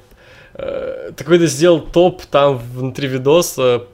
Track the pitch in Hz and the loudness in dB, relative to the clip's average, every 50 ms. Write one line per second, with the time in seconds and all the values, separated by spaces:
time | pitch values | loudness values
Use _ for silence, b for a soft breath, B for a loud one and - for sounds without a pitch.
0 | _ _ B B B B B B B B B - - - - - - - - - | _ _ B B B B B B B B B -12 -10 -8 -8 -8 -8 -8 -10 -10
1 | 67 87 - - 127 147 170 175 170 151 127 135 165 175 170 151 151 - - 170 | -12 -14 -14 -8 -2 2 2 4 4 2 0 2 4 4 4 4 0 0 2 4
2 | 175 180 180 - - - - 143 143 143 139 123 120 120 123 127 127 131 123 - | 4 2 2 -2 -10 -2 0 2 2 2 0 -2 -6 -12 -10 -8 -8 -8 -6 -6
3 | 143 131 131 131 127 139 156 175 170 - - - 131 123 120 117 120 - | -6 -6 -4 -2 0 2 2 2 2 0 -4 -2 0 0 0 0 -4 -10